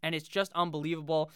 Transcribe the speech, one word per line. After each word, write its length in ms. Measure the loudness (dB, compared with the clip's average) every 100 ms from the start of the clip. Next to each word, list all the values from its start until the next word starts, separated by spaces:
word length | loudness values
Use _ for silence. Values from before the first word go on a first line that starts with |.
and 140 | -4 -4
it's 100 | -2
just 260 | -2 0
unbelievable. 760 | 0 0 0 -2 -4 0 2 2